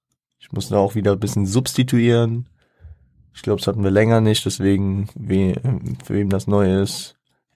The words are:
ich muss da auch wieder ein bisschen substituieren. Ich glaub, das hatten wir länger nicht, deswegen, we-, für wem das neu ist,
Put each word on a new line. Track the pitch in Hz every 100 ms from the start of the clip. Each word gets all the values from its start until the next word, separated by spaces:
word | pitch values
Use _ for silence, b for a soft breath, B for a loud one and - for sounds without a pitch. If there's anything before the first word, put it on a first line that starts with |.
| _ _ _ _
ich | -
muss | - 95
da | 101
auch | 98
wieder | 107 101
ein | 98
bisschen | 104 104 98
substituieren. | 107 127 - 127 123 117 117 117 117 123 _ b b b b b b _
Ich | -
glaub, | - 101
das | -
hatten | 107
wir | 98
länger | 98 110 113
nicht, | 110 107 -
deswegen, | - 98 98 98 95 98
we-, | - 101 95 95 - 123 110 - -
für | -
wem | 101 101
das | 95 98
neu | 101 95 95
ist, | 98 - - _ _ _ _